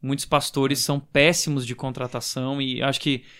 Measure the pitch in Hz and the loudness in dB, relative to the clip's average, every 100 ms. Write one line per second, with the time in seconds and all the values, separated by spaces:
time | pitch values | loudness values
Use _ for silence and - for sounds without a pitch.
0 | 131 139 - 151 - - 135 139 - 143 | -2 -4 2 0 2 0 0 2 0 -2
1 | - 139 147 170 - 143 123 123 131 127 | 0 4 6 4 0 -2 -4 -6 -6 -6
2 | 123 123 - - 131 139 135 123 135 135 | -6 -6 -6 -4 -4 -2 -4 0 0 0
3 | - 135 - - | 0 -2 -4 -20